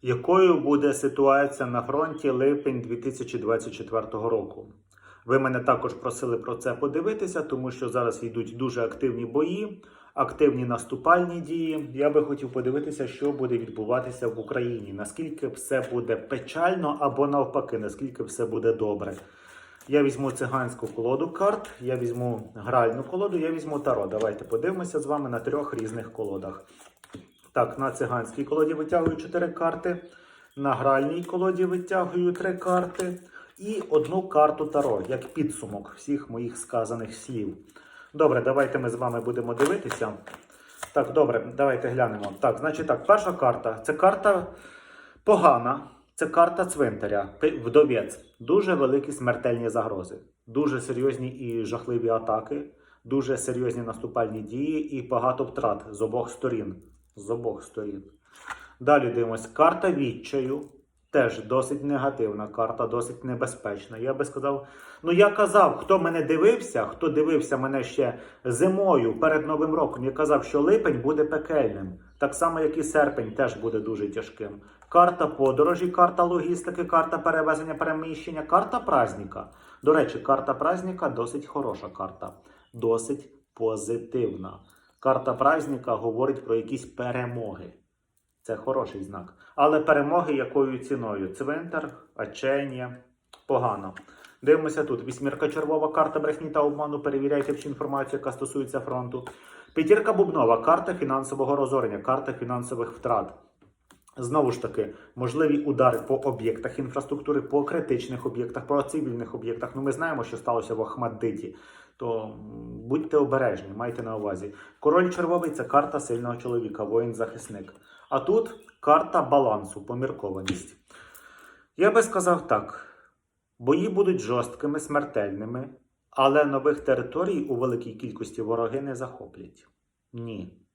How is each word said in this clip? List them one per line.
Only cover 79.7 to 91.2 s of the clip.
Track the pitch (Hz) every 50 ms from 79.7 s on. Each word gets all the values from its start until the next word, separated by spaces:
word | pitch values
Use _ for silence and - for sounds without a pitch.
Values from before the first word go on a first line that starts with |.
| - _
До | - 147
речі, | 156 156 135 - - -
карта | - - 135 131 - - 131
праздника | - 147 160 180 185 185 185 185 180 170 143
досить | 123 117 117 117 - 143 -
хороша | - - 147 131 117 98 - 98 95
карта, | - - 98 95 92 - - 95 - - _ _ - _ _ _
досить | - 117 113 113 113 113 113 - 139 139 - - _ _ _ _ _
позитивна. | - 113 113 110 104 98 101 113 117 - - - 127 117 104 98 92 92 95 95 - - _ _ _ _ _ _ _ -
Карта | 131 131 131 - 139 120
праздника | - 135 139 160 160 143 143 139 127 - 127 117
говорить | 107 113 117 110 113 131 135 135 135 -
про | - 113
якісь | 113 110 113 135 123 -
перемоги. | - - - 123 123 120 127 123 120 120 120 113 104 92 87 87 87 - _ _ _ _ _ _ _ _ _ _ _ _ _
Це | _ - 113
хороший | 107 - 131 135 135 117 92 - 101
знак. | 95 92 101 92 90 92 - _ - - _
Але | - 143 151 156 156
перемоги | 156 156 151 143 143 147 160 175 170 156 147
якою | 135 123 113 - 143 135 135 131 123
ціною? | 127 127 143 127 120 110 104 98